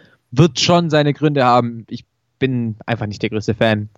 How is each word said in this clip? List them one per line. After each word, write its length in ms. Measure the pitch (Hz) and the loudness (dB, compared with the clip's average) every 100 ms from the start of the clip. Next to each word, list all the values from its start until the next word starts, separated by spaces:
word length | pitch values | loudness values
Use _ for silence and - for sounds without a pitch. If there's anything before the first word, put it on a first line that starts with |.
| _ _ - | _ _ -6
wird 260 | 123 170 - | 2 2 2
schon 320 | - 175 170 | 2 2 2
seine 220 | 151 147 | 2 0
Gründe 300 | 135 151 143 | 0 0 2
haben. 400 | 123 123 120 117 104 | 4 4 2 -6 -14
Ich 160 | 117 - _ _ - | -16 -16 _ _ -4
bin 340 | 131 127 117 107 - | -2 -2 -4 -6 -6
einfach 200 | 113 107 | -4 -4
nicht 160 | 101 | -6
der 80 | 110 | -6
größte 240 | 110 104 | -4 -4
Fan. 340 | 113 113 107 104 | 0 2 0 -4